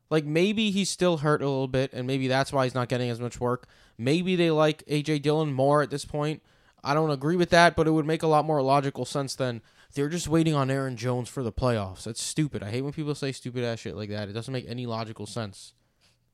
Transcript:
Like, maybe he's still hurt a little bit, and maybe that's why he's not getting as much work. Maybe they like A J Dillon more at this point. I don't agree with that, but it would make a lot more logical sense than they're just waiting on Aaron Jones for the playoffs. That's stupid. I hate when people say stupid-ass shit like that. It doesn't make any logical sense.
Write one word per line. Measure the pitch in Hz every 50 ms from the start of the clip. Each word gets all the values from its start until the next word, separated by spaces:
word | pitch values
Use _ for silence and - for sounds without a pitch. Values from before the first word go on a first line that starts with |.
| _ -
Like, | 156 160 147
maybe | 147 151 165 185 208 208 220 220 208
he's | 185 202 185 -
still | - - 180 180 170 147
hurt | 143 151 151 -
a | 135
little | 143 135 131 135 131
bit, | 131 131 135 -
and | - 127 123
maybe | 127 135 135 131 127
that's | 127 135 135 -
why | 143 135 127
he's | 127 120
not | 127 120 -
getting | 131 123 123 120
as | 117 113
much | 120 117 - -
work. | 123 120 123 123 - _ _ _ _ _ _ -
Maybe | 113 131 156 180 175 185 185
they | 170 170 165
like | 156 151 156 156 147 - -
A | - 147 151
J | 143 156 156 143
Dillon | 139 151 147 160 160 147
more | 135 127 135 143 147 147
at | 143 117
this | 139 143 -
point. | - - 147 147 151 156 - _ _ _ _ _ _ _ _
I | - - -
don't | 156 160 156
agree | 143 131 139 151 180
with | 180 170 -
that, | 175 170 170 170 160
but | 165 156
it | 156
would | 160 160 143
make | 151 160 156
a | 170 160
lot | 156 151 143
more | 156 156 143
logical | 131 135 139 143 135 139 - 127 123
sense | - - 147 139 127 -
than | - 131 127 117 113 - _ _ _ - _ -
they're | 143 143 147
just | 170 170 - 147
waiting | 156 165 160 160 156
on | 143 135 131
Aaron | 135 135 135 131 123
Jones | 107 117 127 123 123 117 -
for | - 139
the | 123 110
playoffs. | - - 131 123 117 107 98 95 92 - -
That's | 110 117 -
stupid. | - - - 151 156 139 - 104
I | 101 104
hate | 113 127
when | 135 147
people | 139 160 151 147 143
say | - 143 135
stupid-ass | 131 - - 127 120 127 120 117 113 113
shit | - 104 78
like | 95 107 101
that. | 104 104 104 98
It |
doesn't | 101 117 110 135
make | 135 123 - -
any | 117 127 123
logical | 117 113 113 113 107 113 - 104
sense. | - - 120 110 98 101 - - - _ _ _ _ _ _ _ _ _ _ _ _